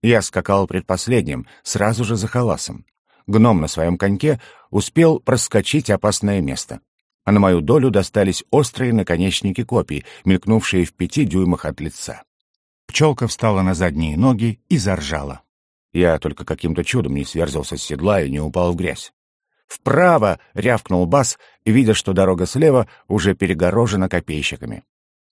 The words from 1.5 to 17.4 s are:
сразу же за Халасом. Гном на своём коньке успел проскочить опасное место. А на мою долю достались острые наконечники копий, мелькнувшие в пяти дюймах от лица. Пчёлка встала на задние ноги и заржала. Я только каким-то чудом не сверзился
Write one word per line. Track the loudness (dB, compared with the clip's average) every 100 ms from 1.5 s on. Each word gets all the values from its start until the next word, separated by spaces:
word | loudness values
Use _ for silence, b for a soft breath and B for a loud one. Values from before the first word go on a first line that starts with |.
| b
сразу | -8 -2 0 0
же | -2 -4
за | -2
Халасом. | -2 -2 -2 -6 -14 -18 _ _ _ 0
Гном | 4 6 4
на | 0
своём | -2 -2 0
коньке | 0 0 0 -2 B B B
успел | -4 -2 2 4 2
проскочить | 0 -2 0 -2 0 -2 0
опасное | 0 0 0 -2 -2
место. | -2 -6 -10 -16 -18 _ _ _
А | 2
на | 4
мою | 4 4
долю | 2 2 4
достались | 2 0 0 0 -2 0
острые | 0 0 -2 0
наконечники | 0 0 0 0 -2 -4 -4
копий, | -2 -2 -2 -6 B B 0
мелькнувшие | 0 2 0 0 -2
в | -2
пяти | -4 -6 -2
дюймах | 0 0 0 0
от | -4 -8
лица. | -12 -12 -14 -16 -20 _ _ _ _ _ -10
Пчёлка | 0 0 0 -4
встала | -2 -2 0
на | 0
задние | 0 -2 -2 -4 0
ноги | 0 0 -2 -4 _
и | -2
заржала. | 0 -4 -4 -8 -8 -14 _ _ _ _ _
Я | 0 2 2
только | -2 -8 -8
каким-то | -6 -4 -4
чудом | -2 -2 -2 -4
не | -6
сверзился | -4